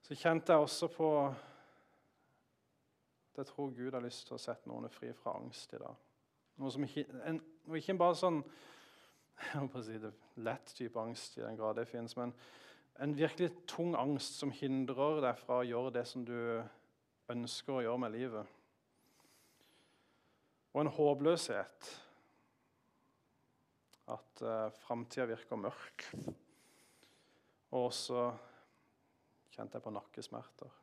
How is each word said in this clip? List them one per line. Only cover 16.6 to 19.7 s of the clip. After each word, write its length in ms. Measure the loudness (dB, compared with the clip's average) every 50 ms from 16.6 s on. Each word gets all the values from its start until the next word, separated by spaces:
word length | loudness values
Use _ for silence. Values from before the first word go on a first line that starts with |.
| -2 -6 -12 -20 _ _ _ _ _ _ _ _ _ -6
ønsker 420 | -4 -4 -2 -4 -6 -6 -4 -2 0
å 80 | 0
gjøre 200 | 2 2 2 2 0
med 100 | -2 -2
livet. 380 | -2 -4 -4 -4 -6 -8 -8 -16 -20 _ _ _ _ _ _ _ _ _ _ _ _ _ -20 -20 -20 _ _ _ _ -20 _